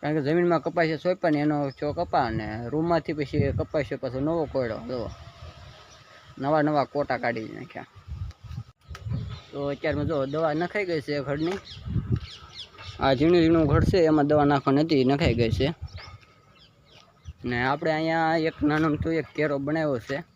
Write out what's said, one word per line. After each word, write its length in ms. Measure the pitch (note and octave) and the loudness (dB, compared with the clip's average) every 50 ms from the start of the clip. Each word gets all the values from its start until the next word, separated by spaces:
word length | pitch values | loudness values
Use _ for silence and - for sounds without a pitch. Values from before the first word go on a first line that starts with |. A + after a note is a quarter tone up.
કારણ 140 | - D3 D3+ | -2 0 -2
કે 60 | D#3 | 0
જમીનમાં 400 | C#3 C3+ D#3 F3 F3 F3 E3+ D#3+ | 2 2 2 2 4 4 2 2
કપાસિયા 360 | - E3+ D#3+ F3 E3+ D#3 D#3+ C#3+ | 0 -2 0 0 0 0 0 -2
સોંપ્યા 340 | - F3 F#3 F#3 - F3 | 0 -2 -2 2 2 0
ને 80 | D3+ D3 | 2 2
એનો 320 | D3 D3+ D3+ D3 C#3+ C#3 | 2 2 2 0 0 -2
છો 220 | C3+ - - D3 D3 | -4 -4 -4 -4 -2
કપા 360 | D3+ F3 - - E3+ C#3 A#2 | -4 -4 0 0 0 2 2
ને 400 | A2+ A2 G#2+ G#2+ G#2+ A2 A#2+ A#2+ | 0 -2 -4 -4 -6 -6 -6 -4
રૂમાંથી 440 | B2 D3+ D#3+ E3+ F3 E3 D3+ - D#3+ | -2 -2 0 2 2 0 0 -2 -4
પછી 380 | D3 D3 C3 - D3+ C#3+ C#3 | -4 -4 -4 0 0 0 0
કપાસિયો 460 | B2+ - - - - D#3 C#3 - D3+ C3 | 0 -2 -4 -2 -2 -2 -2 -2 -4 -6
પાછો 220 | - C3 A#2+ C3 | -6 -6 -4 -4
નવો 260 | C3+ D3+ E3 E3+ D#3 | -2 -2 0 -2 -2
કોયડો 340 | C3 - C3+ B2+ A#2 A2 G#2+ A2 A#2+ | -2 -2 -2 -2 -2 -4 -6 -8 -8
જોવો. 240 | B2+ B2 A2 - - - - - - - - - - - - - - - - - - - - - - - - - - - | -6 -6 -6 -8 -8 -12 -18 -20 -20 -18 -18 -18 -18 -18 -20 -20 -20 -20 -20 -20 -20 -20 -20 -20 -20 -20 -20 -20 -12 -6
નવા 240 | C3+ C#3 D#3 D#3 | 0 2 2 4
નવા 240 | D3 D3 D3+ D3 C3 | 4 4 4 2 0
કોટા 320 | - - C#3+ C#3+ - C3 A#2+ | 0 0 -4 -2 -2 -2 -2
કાઢી 320 | B2 B2 A#2+ A#2+ A2 G#2+ G#2+ | -2 -2 -2 -4 -6 -8 -10
નાખ્યા. 320 | G#2+ B2 - - - - - _ - - - - - - - - _ - - - - - - - _ _ - - - - G#2+ - - - - - - - - | -12 -14 -12 -12 -14 -14 -14 _ -20 -14 -14 -10 -10 -10 -10 -12 _ -16 -12 -12 -12 -12 -14 -20 _ _ -18 -16 -12 -8 -6 -6 -4 -6 -6 -12 -14 -16 -14
તો 160 | - C#3 C#3+ C#3+ | -8 -6 -4 -4
અત્યારમાં 400 | C#3+ C#3+ - D#3+ D3 D3 D3 C#3+ | -4 -2 -2 -2 0 0 0 0
જો 180 | E3 C#3+ C3+ | 0 0 -2
દવા 280 | C3+ C#3 D#3 E3 D#3+ D3+ | -2 -2 0 0 2 2
નખાઈ 320 | D#3 E3+ F3 - G#3 G3+ | 0 -2 -2 -2 -4 -2
ગઈ 160 | F3+ E3+ D#3 | 0 -2 -2
છે 200 | C3 - D3 D3 | -2 -2 -4 -4
ખડની. 380 | C3+ C3 C#3+ D3 D#3 E3 F#3+ G3 - - - - - - - - - - - - - - - - - - - - - - - - - - - - | -2 -2 -2 -2 -2 -2 -2 -4 -8 -12 -18 -14 -10 -4 -2 -2 0 0 -2 -2 -2 -8 -16 -18 -20 -20 -18 -18 -18 -18 -18 -18 -18 -16 -8 0
આ 140 | - C3+ C3+ | 2 2 4
ઝીણું 280 | B2 C#3 E3 F3+ F3 | 4 4 4 6 6
ઝીણું 260 | E3 D#3+ E3 E3 D#3+ D3 | 6 6 4 4 4 4
ખડ 160 | D3 E3 D#3+ | 4 4 4
છે 140 | - - F#3+ | 4 4 4
એમાં 300 | E3 D#3 D#3 D3+ D3 C#3+ | 4 6 6 4 4 4
દવા 180 | D3+ D3+ C#3+ | 4 4 6
નાખવાની 380 | C#3+ C#3+ C#3 - - C3+ C#3+ D3+ | 4 4 2 2 2 4 4 4
હતી, 220 | E3 D#3+ C3+ B2+ | 4 4 4 4
નખાઈ 280 | B2+ C#3 C#3+ E3 C#3 A#2+ | 4 4 4 2 2 2
ગઈ 180 | A#2 A#2+ A2+ | 2 2 2
છે. 240 | A2+ - C3 C#3+ E3 - - - - - - - - - - _ _ _ _ _ _ _ - - _ _ _ _ _ - - _ _ _ _ - - _ - | 2 2 0 0 -2 -4 -10 -14 -14 -16 -16 -16 -18 -20 -20 _ _ _ _ _ _ _ -20 -20 _ _ _ _ _ -20 -20 _ _ _ _ -16 -16 _ -6
ને 180 | B2 B2 A#2+ B2 | -4 -2 0 0
આપણે 280 | C3 C#3 D3 E3+ D#3+ | 0 0 0 0 0
અહીંયા 440 | D#3 D#3 D#3+ D#3+ D#3+ E3 E3 D#3+ D#3+ | 0 0 0 0 0 2 2 2 2
એક 280 | E3 D#3 D#3+ D#3 - - | 2 0 0 -2 0 0
નાનો 320 | D4+ D3+ D#3 D#3+ D#3+ D3 | 2 2 2 2 2 2
તો 160 | D3+ - E3 | 0 0 0
એક 140 | E3 D#3+ D3 - - | 0 -2 -2 -4 -2
કેરો 240 | - D3+ D3+ D3 C#3 | -2 0 0 0 -2
બનાવ્યો 400 | C#3 C#3+ D3+ D#3+ D#3+ D3+ C#3 A#2+ | -2 -2 -2 0 0 0 0 -2
છે 240 | - - C#3 C#3+ E3+ _ _ | -4 -6 -8 -8 -8 _ _